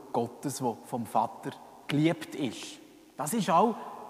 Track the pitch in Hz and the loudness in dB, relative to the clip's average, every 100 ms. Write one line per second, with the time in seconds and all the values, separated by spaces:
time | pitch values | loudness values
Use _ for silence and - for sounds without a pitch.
0 | - 120 117 - 147 131 127 107 - 123 | -4 -2 -2 -4 -6 -2 -2 -2 -6 -6
1 | 107 117 113 - 143 - - - - 143 | 0 0 0 -4 -10 -10 -16 -18 0 4
2 | 160 165 - - 127 - - - - - | 4 2 -4 -4 -4 -4 -12 -16 -20 -20
3 | - - 151 233 185 170 226 208 - - | -18 -6 -2 0 4 6 6 2 -8 -12